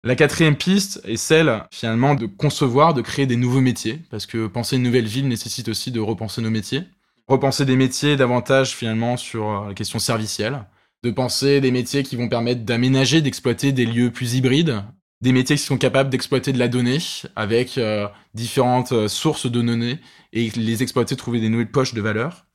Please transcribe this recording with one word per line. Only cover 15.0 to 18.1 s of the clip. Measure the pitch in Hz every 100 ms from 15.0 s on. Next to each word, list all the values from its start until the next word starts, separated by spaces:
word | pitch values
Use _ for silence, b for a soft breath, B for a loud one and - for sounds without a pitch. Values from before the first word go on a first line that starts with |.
| _ _
des | 123
métiers | 127 127 147
qui |
sont | - 135
capables | 131 135 139
d'exploiter | 127 - 135 139
de | 127
la | 127
donnée | 123 120 139 - - -
avec, | - 104 113 127 -
euh, | 110 107 101